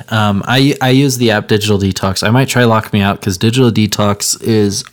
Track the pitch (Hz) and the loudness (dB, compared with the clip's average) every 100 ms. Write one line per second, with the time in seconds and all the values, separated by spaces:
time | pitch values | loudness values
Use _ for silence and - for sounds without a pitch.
0 | - 110 104 98 - 127 139 - 131 131 | -4 0 0 0 0 0 0 0 2 2
1 | 143 123 117 104 - 107 104 101 98 - | 2 0 0 0 0 -2 0 0 0 -2
2 | 95 95 104 123 135 123 120 110 - 107 | -4 -2 0 0 2 2 2 2 0 0
3 | 98 - 104 90 113 127 120 107 104 - | 0 -2 -4 -2 0 2 2 2 -2 0
4 | 104 101 - - - 110 101 87 - | -2 -2 -4 -6 -2 0 0 -4 -10